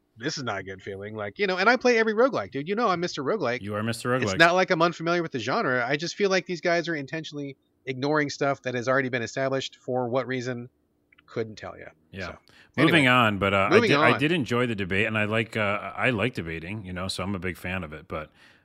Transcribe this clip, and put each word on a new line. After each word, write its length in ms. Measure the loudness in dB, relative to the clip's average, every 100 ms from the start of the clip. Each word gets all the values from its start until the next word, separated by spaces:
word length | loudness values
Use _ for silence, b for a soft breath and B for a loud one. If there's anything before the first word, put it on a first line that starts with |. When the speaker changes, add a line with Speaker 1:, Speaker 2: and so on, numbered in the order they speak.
| _ -10
Speaker 1:
this 200 | -6 -4
is 60 |
not 160 | -4 -6
a 40 |
good 180 | -8 -12
feeling." 340 | -12 -10 -10 -8
Like, 240 | -8 -4
you 80 | -2
know, 100 | 2
and 120 | 4
I 80 | 4
play 200 | 4 2
every 160 | 2
roguelike, 380 | 2 2 2 -4
dude. 160 | -6 -4
You 80 | 0
know 140 | 0
I'm 100 | 0
Mister 240 | -2 -4
Roguelike. 380 | -4 -2 -2 -2
Speaker 2:
You 140 | -4 -4
are 80 |
Mister 260 | -4 -4 -2
Roguelike. 140 | 0
Speaker 1:
It's 120 | 0 4
not 180 | 6 6
like 140 | 4
I'm 100 | 4
unfamiliar 400 | 2 0 0 0
with 100 | -2
the 80 | -4
genre. 460 | -2 -2 0 0 0
I 80 | -2
just 200 | -4 -2
feel 140 | 0
like 160 | 0 -2
these 140 | -4
guys 280 | 0 0 0
are 60 | -4
intentionally 600 | -6 -8 -8 -10 -10 -12 _ _ -10
ignoring 440 | -4 0 2 0
stuff 320 | 0 -2 0
that 100 | -2 -2
has 120 | 2
already 180 | 2 2
been 120 | -2
established. 560 | -4 -2 -2 -2 -4 -10
For 280 | -6 -4 -2
what 180 | -2 -2
reason? 400 | -4 -4 -8 -10 _ _ _ _ _ _
Couldn't 280 | -6 -6 -8
tell 200 | -14 -14
ya. 80 | -18 -20 _
Speaker 2:
Yeah. 160 | -12 -10
Speaker 1:
So, 100 | -12 _ b b 2
Speaker 2:
Moving 300 | 4 6 6
Speaker 1:
anyway. 0 |
Speaker 2:
on, 300 | 6 6 4
but, 140 | 2
uh, 160 | 4 6
Speaker 1:
Moving 200 | 6 6
Speaker 2:
I 40 | 4
did, 40 |
I 80 | 4
Speaker 1:
on. 80 | 4
Speaker 2:
did 120 | 2
enjoy 360 | 0 0 0 0
the 80 | -2
debate, 320 | -2 0 0
and 100 | 0
I 80 | 0
like, 320 | 0 -2 -2
uh, 340 | 0 -2 -4 -2
I 160 | 0
like 220 | 2 0 -2
debating, 500 | -6 -8 -8 -10 -8
you 80 |
know, 140 | -6 -6
so 160 | -4
I'm 100 | -4
a 60 | -4
big 180 | -4 -6
fan 260 | -6 -6
of 100 | -6
it. 140 | -12 -10
But, 220 | -10 -10 b b b